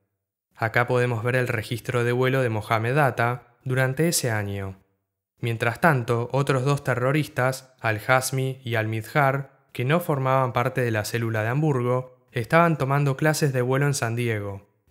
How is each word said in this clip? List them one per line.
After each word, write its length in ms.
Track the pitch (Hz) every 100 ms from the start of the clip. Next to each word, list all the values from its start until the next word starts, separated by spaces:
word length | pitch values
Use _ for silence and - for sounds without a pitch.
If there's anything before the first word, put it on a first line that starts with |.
| _ _ _ _ _ -
Acá 320 | 113 120 120
podemos 360 | 123 123 113
ver 120 | 120 127
el 120 | 123
registro 560 | 113 - 117 - 123
de 80 | 120
vuelo 300 | 123 127 135
de 80 | 123
Mohamed 480 | 107 - 110 117 143
Atta 600 | 135 117 117 127 - _
durante 440 | 131 127 131 135 165
ese 220 | - 127
año. 480 | 110 101 101 98 95 _ _ _ _ _ _
Mientras 420 | 120 113 117 117
tanto, 480 | 175 135 117 117 120
otros 320 | 135 139 135
dos 200 | 135 139
terroristas, 880 | - 120 127 151 143 - 127 131 - _
Al-Hazmi 840 | 117 110 120 131 127 135 131 131
y 120 | 117 113
Al-Midhar, 880 | 110 110 - 156 139 139 139 _ _
que 120 | - 127
no 140 | 175
formaban 540 | 175 139 131 135 127
parte 280 | 120 123 131
de 100 | 120
la 120 | 107
célula 380 | 104 120 113 110
de 80 | 110
Hamburgo, 800 | 135 156 127 123 127 127 - _
estaban 460 | 127 110 165 170 151
tomando 400 | 135 139 143 135
clases 340 | 156 151 147
de 120 | 127
vuelo 240 | 123 135 143
en 80 | 139
San 200 | 113 117
Diego, 540 | 117 107 101 98 - _ _